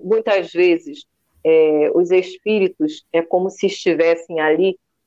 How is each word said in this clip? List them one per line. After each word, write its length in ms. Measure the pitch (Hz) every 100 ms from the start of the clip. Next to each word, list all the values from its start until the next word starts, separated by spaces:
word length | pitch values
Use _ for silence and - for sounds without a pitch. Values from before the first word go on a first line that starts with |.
muitas 480 | 180 220 226 196 170
vezes, 540 | 175 180 165 147 143 - _ _ _
é, 460 | 160 160 156 151 151
os 160 | 170 175
espíritos 920 | 185 180 - 214 214 185 - 156 156 _
é 100 | 165
como 280 | 170 180 185
se 160 | 185 196
estivessem 720 | 196 180 156 165 165 170 165
ali 380 | 156 160 190 185 _ _